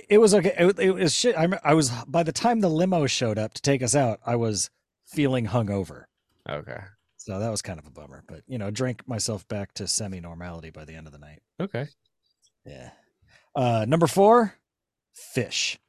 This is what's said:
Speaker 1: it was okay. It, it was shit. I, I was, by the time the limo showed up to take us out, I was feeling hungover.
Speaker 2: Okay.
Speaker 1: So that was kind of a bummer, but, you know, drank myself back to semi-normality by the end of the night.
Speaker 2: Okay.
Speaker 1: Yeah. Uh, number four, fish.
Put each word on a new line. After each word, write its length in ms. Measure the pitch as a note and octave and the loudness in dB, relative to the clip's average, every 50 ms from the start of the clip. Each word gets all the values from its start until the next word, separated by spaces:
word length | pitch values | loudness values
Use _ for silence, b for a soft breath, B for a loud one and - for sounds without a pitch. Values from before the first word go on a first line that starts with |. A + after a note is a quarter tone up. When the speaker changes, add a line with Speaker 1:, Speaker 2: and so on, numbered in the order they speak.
| - | 2
Speaker 1:
it 100 | - G#3 G#3+ | 6 8 8
was 140 | A3+ G3+ G3+ | 8 8 6
okay. 180 | G3+ D#3+ G3 - | 6 4 2 2
It, 220 | E3+ E3+ F#3 G3+ - | 4 4 4 4 4
it 120 | F#3+ F#3+ | 2 2
was 220 | F3+ F#3 F#3+ D3 - | 2 2 2 0 2
shit. 220 | - - B3 G3 | 2 2 2 2
I, 100 | D#3+ E3 F3+ F#3+ F3 - | 2 2 0 0 0 2
I 100 | D3 D#3 | 4 4
was, 160 | D#3+ D3 A#2+ A#2+ A#2+ A#2 | 4 4 2 -2 -6 -6
by 160 | - C3 E3 E3+ | -2 0 0 0
the 80 | D#3+ | 0
time 300 | - - - A#3+ A#3+ A3+ | -2 0 0 2 2 2
the 80 | G3 E3+ | 2 2
limo 360 | D#3 D#3 F3+ F#3+ F#3 E3 C#3+ | 2 2 2 2 2 2 0
showed 300 | B2 - - B2 A2+ G#2+ | 0 0 0 -2 -2 0
up 160 | G#2+ G#2+ A2 - | -2 -4 -6 -6
to 60 | - | -4
take 220 | - C#3+ C#3 B2 B2+ | 0 0 0 2 0
us 100 | A#2 B2 | 0 2
out, 240 | D3 C3 A#2 G#2+ - - | 2 2 0 -2 -4 -4
I 120 | A#2+ A#2+ | -2 -2
was 320 | A#2 A#2 A2+ G#2 F#2+ - - _ _ _ _ _ _ _ | 0 0 0 -2 -2 -4 -6 _ _ _ _ _ _ _
feeling 400 | - - D#3 C#3+ C3 C3 B2+ A2+ | -8 -2 0 0 2 2 0 -2
hungover. 580 | F#2+ A2 B2 A2+ G2+ G2+ G2 F#2 - - - - _ _ _ _ _ _ _ - - | 0 0 0 0 0 -2 -2 -4 -6 -10 -18 -20 _ _ _ _ _ _ _ -12 -10
Speaker 2:
Okay. 300 | D2 D2 - - - - G2 G2+ - _ _ _ _ | -10 -10 -10 -12 -14 -14 -16 -18 -20 _ _ _ _
Speaker 1:
So 200 | - - - F#2+ G2 | -18 -12 -10 -8 -6
that 100 | A2 A#2 | -6 -4
was 120 | G#2+ G2 | -6 -6
kind 160 | - - F2 D#2 | -8 -10 -12 -14
of 60 | C#2+ | -16
a 40 | C#2+ | -20
bummer, 320 | B1+ D2 D2 C#2 C2+ C#2 - | -20 -20 -20 -20 -20 -20 -20
but, 160 | - E2 - - | -20 -20 -20 -14
you 100 | - C3 | -12 -10
know, 140 | A#2 G2+ G#2 | -8 -8 -6
drank 340 | G#2+ A#2+ B2+ B2+ A#2 - - | -6 -4 -4 -4 -6 -8 -10
myself 380 | - A#2+ G#2+ - - G#2+ G2 - - | -8 -8 -6 -6 -6 -6 -8 -8 -10
back 240 | G#2+ G2+ G2 - - | -10 -8 -10 -10 -12
to 140 | - G2+ | -10 -8
semi-normality 840 | F2+ - - A2 G2 F#2+ F2+ E2 E2+ E2 E2 F2 F2+ E2+ E2 D#2+ D#2+ | -6 -6 -6 -6 -8 -10 -12 -12 -14 -14 -14 -12 -12 -12 -14 -16 -18
by 160 | D2+ D#2 D2+ | -18 -18 -18
the 80 | D2+ D#2+ | -18 -18
end 120 | D#2+ D#2 | -18 -18
of 40 | C#2 C#2+ | -20 -20
the 60 | D2 | -20
night. 220 | D2 - D3+ - _ _ _ - | -20 -20 -20 -20 _ _ _ -10
Speaker 2:
Okay. 280 | F3+ G3 - A#2+ C#3+ - - _ _ _ _ _ _ _ _ _ _ _ _ _ _ | -8 -8 -6 -8 -8 -10 -12 _ _ _ _ _ _ _ _ _ _ _ _ _ _
Speaker 1:
Yeah. 260 | C3+ C#3+ C3 B2+ - - _ _ _ _ _ b b b b b b - | -20 -20 -20 -20 -20 -20 _ _ _ _ _ b b b b b b -4
Uh, 300 | C#3 B2+ A#2+ A#2 A2 G#2+ | -2 0 0 0 0 0
number 200 | A2+ D#3 E3 E3 | 0 2 2 2
four, 460 | C3+ - F#3+ G3 G#3+ A#3 A#3+ A3+ G3 - _ _ _ _ _ _ _ _ _ _ _ _ | 2 4 4 6 6 6 6 4 2 -4 _ _ _ _ _ _ _ _ _ _ _ _
fish. 640 | - - - - C3 G#2+ E2+ - - - - - - _ | -20 -18 -8 -4 -4 -4 -4 -4 -4 -4 -6 -6 -10 _